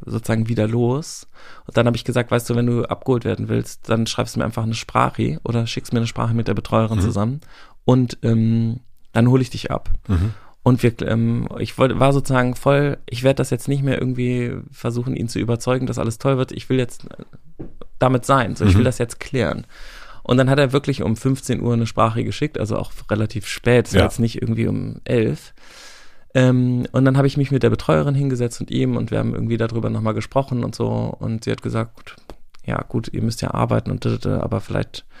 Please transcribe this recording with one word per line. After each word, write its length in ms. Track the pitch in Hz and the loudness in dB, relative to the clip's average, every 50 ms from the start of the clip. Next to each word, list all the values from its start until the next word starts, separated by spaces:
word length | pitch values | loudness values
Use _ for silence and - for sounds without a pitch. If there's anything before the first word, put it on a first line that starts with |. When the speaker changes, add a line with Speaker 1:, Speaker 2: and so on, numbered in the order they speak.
| - | -10
Speaker 1:
sozusagen 420 | - - 110 - - 113 110 110 110 | -8 -6 -4 -2 0 0 0 0 0
wieder 200 | 117 110 107 107 | 0 0 0 2
los. 580 | 113 120 120 117 127 143 165 - - - - - - - - - - - - | 2 2 2 0 0 -2 -4 -8 -12 -16 -18 -20 -20 -20 -18 -18 -18 -18 -16
Und 100 | - - | -2 2
dann 100 | 117 117 | 2 4
hab 100 | 120 117 | 4 2
ich 80 | 120 - | 0 -2
gesagt, 260 | - 117 123 120 - | -2 0 0 0 2
„Weißt 180 | - 120 120 - | 0 0 0 0
du, 60 | 120 | 0
wenn 120 | 120 120 | 2 2
du 180 | 120 120 120 107 | 2 2 0 0
abgeholt 400 | - - - - - 131 120 - | -2 -4 -2 0 0 0 2 2
werden 240 | 107 104 - 107 107 | 0 -2 -2 -2 -2
willst, 400 | 113 117 113 - - - - - | -2 -2 -2 -4 -10 -10 -2 0
dann 160 | 113 113 113 | 0 0 0
schreibst 300 | 113 - - 113 117 - | 0 -2 -2 -4 -4 -2
du 20 | 117 | -2
mir 60 | 127 | -2
einfach 180 | 113 - 113 | -2 -2 -2
eine 120 | 113 110 113 | -2 -2 -4
Sprache 640 | - - - - 117 123 - - - 113 123 151 - - | -4 -6 -2 0 2 2 2 0 0 -2 -2 -2 -4 -4
oder 220 | - 117 117 117 | -2 -2 -2 -2
schickst 260 | 113 - - - - | -2 -4 -6 -4 -2
mir 60 | - 117 | 0 0
eine 80 | 117 | 0
Sprache 280 | 113 - 120 117 113 113 | 0 -2 -2 -2 0 0
mit 120 | 117 110 - | 0 0 0
der 60 | 107 | -2
Betreuerin 440 | 98 - - 107 110 113 107 110 104 | -2 -2 0 2 2 2 2 2 2
Speaker 2:
Mhm. 40 | |
Speaker 1:
zusammen. 380 | 90 - - 98 104 117 135 151 - - - - - - - - - | 2 2 2 0 0 -2 -2 -4 -8 -14 -20 -20 -20 -20 -20 -2 2
Und, 340 | - 127 127 127 117 - - | 4 6 6 4 2 -2 -2
ähm, 580 | - 117 113 113 113 113 113 113 113 113 117 120 - - - - - - | 0 2 4 4 4 4 4 2 2 0 -2 -6 -10 -14 -20 -20 -18 -2
dann 160 | - 113 117 123 | 2 4 4 6
hol 120 | 127 131 | 6 4
ich 80 | 127 - | 2 0
dich 200 | - - - - | -4 -8 -6 -4
ab.“ 180 | - - - - - - - - | -4 -2 0 2 0 0 2 0
Speaker 2:
Mhm. 240 | 95 80 95 110 107 - - - - - - | 2 2 2 0 -2 -6 -12 -20 -20 0 2
Speaker 1:
Und 180 | 120 127 120 | 4 4 4
wir, 180 | - 120 117 - | 4 2 0 0
ähm, 440 | - - 110 113 113 117 117 120 117 - - - | -2 0 0 2 2 0 0 -2 -2 -4 -6 -6
ich 180 | - 113 - - | -6 -6 0 2
wollte, 220 | 127 131 - - | 2 2 4 4
war 120 | 127 139 | 4 4
sozusagen 440 | 139 139 131 - 131 127 123 127 123 | 4 2 2 2 2 2 2 2 -2
voll, 400 | - - 139 143 143 147 143 139 - - | 0 2 2 4 4 2 0 -2 -6 -8
ich 160 | - 117 120 | -10 -8 0
werd 160 | 127 135 135 - | 2 2 2 2
das 120 | 135 - | 0 -2
jetzt 180 | 131 117 - - | -2 -2 -2 -2
nicht 140 | 143 139 135 | -2 0 0
mehr 160 | 139 127 - | 0 0 0
irgendwie 540 | - 127 127 127 123 123 123 123 120 120 95 98 - - | 0 -2 -2 0 -2 0 0 -2 -2 -4 -6 -8 -10 -14
versuchen, 420 | - - - 120 117 120 120 131 - | -12 -6 -6 -4 -4 -2 -4 -4 -4
ihn 140 | - 117 117 | -4 -4 -4
zu 100 | - - | -2 -2
überzeugen, 480 | 107 110 117 117 - 123 127 127 127 | 0 0 -2 0 0 0 0 0 0
dass 120 | 127 120 - | -2 -2 -2
alles 200 | 82 110 113 - | -2 -2 -2 0
toll 200 | - 139 135 127 | 0 0 2 2
wird. 140 | 131 - | 0 -2
Ich 160 | - - - - | -6 -8 -4 0
will 80 | 131 131 | 0 0
jetzt, 260 | 127 - - - - | 0 -2 -6 -10 -14
äh, 200 | - - - - - - - - - - - - - - - - - - - | -14 -14 -16 -16 -18 -18 -18 -18 -16 -14 -14 -12 -12 -12 -12 -12 -12 -2 0
damit 260 | 131 131 131 123 - | 2 2 2 2 2
sein. 320 | - 139 135 117 98 - | 2 2 2 2 0 0
So, 80 | - - | 2 4
ich 80 | 101 90 | 6 6
will 60 | 104 | 6
Speaker 3:
Mhm. 60 | 123 | 6
Speaker 1:
das 120 | 127 123 - | 4 2 0
jetzt 220 | 120 117 - - | -2 -4 -4 -10
klären. 460 | - - - 123 107 76 - - - - - - - - - - - - - - | -10 -4 -2 0 0 0 0 -4 -6 -10 -16 -16 -16 -16 -16 -16 -18 -16 -16 -12
Und 160 | - - 120 127 | -2 2 4 4
dann 100 | 131 131 | 6 6
hat 100 | 135 143 | 4 4
er 140 | 143 123 | 4 4
wirklich 300 | 127 143 - - 131 - | 2 0 0 0 -2 0
um 140 | - 90 113 | 0 -2 -2
fünfzehn 440 | - - 135 135 131 - - 120 - | 0 0 0 0 0 -2 -2 -2 0
Uhr 120 | - 120 120 | 0 0 0
eine 120 | 113 117 | 0 0
Sprache 380 | 110 - 107 110 113 110 117 110 | 0 0 2 2 2 2 0 -2
geschickt, 340 | 107 104 - 147 151 - - | -2 -2 -2 -4 -4 -2 -4
also 200 | - 104 107 98 | -2 -2 -2 -4
auch 140 | 95 - - - - - | -4 -6 -8 -10 -4 -2
relativ 360 | 104 104 107 104 - 104 - | 0 0 0 -2 -4 -6 -8
spät, 400 | - - - - 120 123 123 110 - | -8 -10 -2 2 4 4 4 4 4
es 40 | |
war 80 | 98 95 | 4 4
Speaker 3:
Ja. 40 | - | 4
Speaker 1:
jetzt 120 | 107 - - | 4 2 0
nicht 220 | 117 113 - - | 0 0 0 -2
irgendwie 260 | - 113 113 113 113 | -2 -2 0 0 0
um 360 | 95 101 104 98 110 - - - | 0 -2 -2 -4 -6 -8 -8 -4
elf. 480 | - 127 120 110 120 147 - - - - - - - - - - - - - - - - - - - - | 0 2 2 2 2 -2 -4 -8 -16 -20 -20 -20 -20 -20 -20 -20 -20 -20 -18 -18 -18 -18 -18 -14 -2 2
Ähm, 520 | 131 127 127 127 127 123 123 123 123 123 - | 4 4 6 6 4 4 2 2 0 -2 0
und 120 | - 123 135 | 2 4 4
dann 140 | 131 131 135 | 4 6 4
habe 80 | 139 | 4
ich 100 | 139 - | 4 2
mich 140 | 147 139 135 | 0 0 2
mit 100 | 143 131 | 2 2
der 80 | - 117 | 4 4
Betreuerin 440 | 117 - - - 160 156 147 143 139 | 2 2 2 2 2 2 2 2 2
hingesetzt 440 | 139 143 139 131 120 123 117 - - | 2 2 0 0 0 -2 -4 -4 -6
und 100 | - - | -6 -4
ihm 260 | 117 127 131 131 120 | 0 0 0 0 0
und 140 | - - 110 | 0 -2 -2
wir 80 | 113 110 | -2 -2
haben 160 | 110 113 110 | -2 -2 -2
irgendwie 240 | 107 107 113 117 110 | -2 -2 -2 0 0
darüber 320 | 117 113 113 113 110 110 | 0 -2 -2 -2 -2 -2
nochmal 240 | 110 110 110 110 107 | -2 -2 -2 -2 -2
gesprochen 500 | 110 107 - - 135 135 - 127 120 120 | -2 -4 -2 -2 -2 -2 0 -2 -2 -2
und 100 | 120 110 | -4 -4
so. 400 | - 113 113 113 113 113 110 - - | -2 -2 -2 0 -2 -2 -4 -6 -6
Und 260 | 104 107 113 110 - | -6 -6 -6 -4 -4
sie 60 | 113 | -4
hat 80 | 110 - | -6 -4
gesagt, 540 | - 117 117 113 113 117 - - - - - - - - - - - - - - - | -4 -4 -4 -4 -4 -6 -8 -16 -20 -20 -20 -20 -20 -20 -18 -16 -18 -18 -16 -10 -6
„Ja 180 | - - - - - | -4 -4 -4 -4 -4
gut, 200 | - 117 113 - | -4 -4 -4 -4
ihr 100 | - - | -4 -2
müsst 200 | 110 113 113 - | -2 -2 -2 -4
ja 100 | - - | -4 -4
arbeiten 380 | - 117 117 117 117 113 113 113 | -2 -2 0 0 0 0 0 -2
und 140 | 98 - - | -4 -2 -2
da, 40 | 117 | -2
da, 60 | 113 | -2
da, 240 | 110 - 101 101 92 | -2 -2 -2 -2 -2
aber 220 | - - 104 98 | -2 -2 -2 -4
vielleicht, 420 | - - - 101 - - - - - - - - | -4 -4 -4 -4 -4 -4 -8 -14 -18 -18 -20 -20